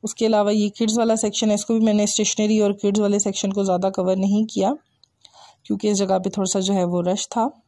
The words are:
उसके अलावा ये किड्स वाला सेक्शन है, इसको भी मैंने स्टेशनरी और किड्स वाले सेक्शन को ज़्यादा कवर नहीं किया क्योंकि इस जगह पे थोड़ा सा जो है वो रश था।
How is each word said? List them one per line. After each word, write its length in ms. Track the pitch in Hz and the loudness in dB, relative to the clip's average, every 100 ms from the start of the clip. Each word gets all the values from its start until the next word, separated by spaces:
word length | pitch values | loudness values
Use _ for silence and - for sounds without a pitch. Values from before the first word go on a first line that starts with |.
उसके 240 | 220 - 226 | -8 -2 0
अलावा 240 | 214 202 | 2 2
ये 180 | 214 208 | 2 0
किड्स 300 | - 226 226 | 0 -2 2
वाला 180 | 226 220 | 2 2
सेक्शन 320 | 220 202 220 | 0 0 0
है, 60 | |
इसको 200 | 208 - | 0 0
भी 60 | 226 | 2
मैंने 260 | 220 208 208 | 2 2 0
स्टेशनरी 540 | - 208 - 214 214 | 0 -2 0 2 2
और 120 | 208 | 2
किड्स 280 | 202 202 202 | 0 0 0
वाले 180 | 208 202 | 0 0
सेक्शन 340 | 208 196 202 | -2 -2 -4
को 120 | 196 | -2
ज़्यादा 260 | 196 180 190 | 0 0 0
कवर 260 | 190 185 190 | -2 0 0
नहीं 300 | 196 208 220 | 2 0 0
किया 300 | - 190 294 _ _ _ _ - - - _ | 0 -2 -2 _ _ _ _ -20 -20 -20 _
क्योंकि 260 | - 208 208 | -6 -2 0
इस 80 | 202 | 0
जगह 200 | 196 190 | 0 0
पे 120 | 190 | -2
थोड़ा 220 | 208 185 | -4 -2
सा 80 | 202 | -2
जो 120 | 190 | 0
है 100 | 196 | 0
वो 160 | 175 180 | 0 0
रश 260 | 175 185 - | -2 -4 -4
था। 360 | 240 226 - | -2 -2 -4